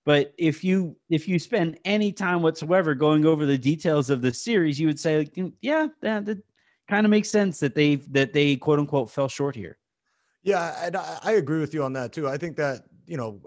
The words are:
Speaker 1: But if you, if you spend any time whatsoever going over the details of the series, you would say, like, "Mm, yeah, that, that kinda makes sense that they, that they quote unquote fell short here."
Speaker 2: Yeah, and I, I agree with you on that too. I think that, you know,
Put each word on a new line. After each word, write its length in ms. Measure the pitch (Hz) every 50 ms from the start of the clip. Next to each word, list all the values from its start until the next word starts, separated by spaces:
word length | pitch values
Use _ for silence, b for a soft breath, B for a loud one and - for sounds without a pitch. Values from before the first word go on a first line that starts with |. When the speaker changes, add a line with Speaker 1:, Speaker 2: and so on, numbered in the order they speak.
| _
Speaker 1:
But 300 | 147 147 143 139 143 - -
if 240 | 170 160 143 - -
you, 320 | 185 190 196 185 160 - - _ _
if 200 | 165 156 - 196
you 100 | 180 170
spend 400 | - - 240 196 170 165 156 - _
any 280 | 185 208 214 214 202 190
time 300 | - 190 180 180 175 165
whatsoever 520 | 160 160 - 156 156 180 190 175 156 143
going 300 | 127 151 151 151 151 151
over 220 | 160 160 151 151
the 120 | 139 139 131
details 520 | 117 139 160 156 - 175 156 147 135 123
of 120 | 143 123 120
the 100 | 127 120
series, 460 | - - 233 233 196 170 156 139 139
you 80 | 165
would 120 | 156 147 143
say, 200 | - 165 156 156
like, 160 | 151 - -
"Mm, 180 | 180 185 175 - _
yeah, 280 | - 262 302 320 311 302 311 _
that, 260 | - 214 220 208 202
that 160 | 208 220 196 - _ _ _ _ _ _ _ _ -
kinda 200 | 202 202 214 214
makes 220 | 208 214 208 -
sense 280 | - 208 202 190 156 -
that 140 | 151 139 -
they, 220 | 151 147 147 147
that 360 | 139 143 - 131 139 135 131 -
they 240 | 147 147 143 139
quote 220 | 127 - 156 151 147
unquote 320 | 147 139 147 139 117 107
fell 180 | - 143 139 131
short 280 | - - 143 139 127
here." 220 | 120 92 78 - _ _ _ _ _ _ _ _ _ _ _ _ _ _
Speaker 2:
Yeah, 340 | 190 196 180 170 165 147 123 170
and 120 | 175 170
I, 220 | 190 165 160 160 - -
I 100 | 190 226
agree 280 | 208 151 123 156 160
with 140 | 151 147 151
you 80 | 156 139
on 80 | 131 131
that 180 | 131 123 113 -
too. 160 | 165 151 135
I 80 | 135
think 200 | 143 175 170 143
that, 280 | - 151 139 131 110 - _ _ _ _
you 100 | - 170
know, 240 | 139 117 110 101 98 -